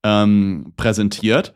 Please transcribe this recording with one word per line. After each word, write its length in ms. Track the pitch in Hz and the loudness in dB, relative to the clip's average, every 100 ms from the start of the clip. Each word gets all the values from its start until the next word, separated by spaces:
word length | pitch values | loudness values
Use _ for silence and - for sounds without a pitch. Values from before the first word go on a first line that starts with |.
ähm, 720 | 107 104 104 104 98 87 69 - | 0 2 4 4 2 -4 -10 -6
präsentiert, 800 | 117 107 104 - 107 110 - | -2 0 -2 -2 0 0 -2